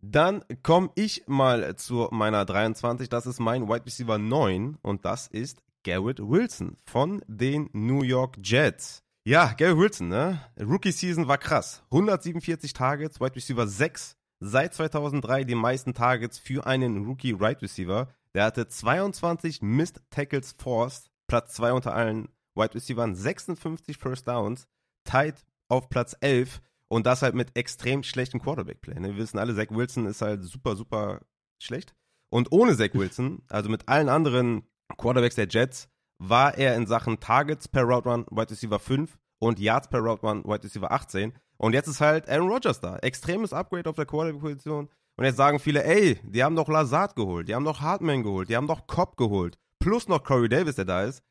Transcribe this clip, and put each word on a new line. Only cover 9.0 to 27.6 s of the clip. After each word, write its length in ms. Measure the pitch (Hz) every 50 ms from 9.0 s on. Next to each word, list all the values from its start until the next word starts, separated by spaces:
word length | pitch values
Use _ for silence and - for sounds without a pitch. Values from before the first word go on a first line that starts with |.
| _ _ _ _ _
Ja, 300 | 104 127 160 175 131 110
Garrett 240 | - 156 180 175 156
Wilson, 300 | 185 214 202 - 87 85
ne? 340 | 90 107 143 180 190 156 - - _ -
Rookie-Season 680 | 104 104 156 202 - 196 175 - - 180 175 156 165 127
war 100 | 139 139
krass. 460 | - - 160 127 - - - - _ _
Hundertsiebenundvierzig 840 | - 147 196 214 202 175 - 170 165 170 - - 165 127 - 139 -
Targets, 480 | - 131 131 143 143 156 156 - -
Wide 140 | 127 131 131
Receiver 320 | 127 - - 135 117 117 101
sechs. 500 | 98 95 139 170 - - - - - _ _ _ _ _
Seit 340 | - 101 101 127 147 175 -
zweitausenddrei 680 | - 160 156 - 151 147 147 139 147 123 113 127 135 139
die 100 | 123 120
meisten 400 | 117 110 120 127 135 - 127 120
Targets 460 | - 120 123 127 117 113 117 - -
für 260 | - - 131 139 -
einen 400 | - 131 131 131 123 110 98 101
Rookie-Wide 560 | 110 131 127 - 131 110 92 101 110 139 -
Receiver. 460 | - 101 - - 92 87 95 110 131 131 _ _ _ _ _
Der 120 | 95 101
hatte 220 | 110 110 - 117 -
zweiundzwanzig 960 | - - - 113 131 170 196 208 190 - - 170 170 165 - 165 147 -
Missed 400 | - 101 113 135 160 175 - - _ _
Tackles 460 | - - 143 139 - 139 131 - - _
Forced, 540 | - 131 123 113 117 127 131 - - _ _ _ _ _
Platz 260 | - 120 - - -
zwei 180 | - 113 117 123
unter 200 | 127 123 123 -
allen 360 | 101 117 110 110 113 107 - _ _ _ _ _
Wide 180 | - 110 107 -
Receivern, 400 | 117 120 - 131 113 117 110 95
sechsundfünfzig 840 | 90 98 123 120 - - - 175 156 - 165 160 165 _ - 147 -
First 280 | - 131 127 127 - -
Downs, 400 | 123 120 104 104 120 131 - _ _ _ _ _ _ _ _
tied 320 | - - 127 147 156 151 - _ _ _ _ _ _
auf 200 | 123 127 127 -
Platz 280 | - 127 120 - - _
elf 400 | - 143 135 123 127 123 - - _ _ _ _ _ _
und 180 | 110 117 104
das 160 | 123 127 127
halt 140 | 139 127 117
mit 200 | 123 123 - _
extrem 460 | 123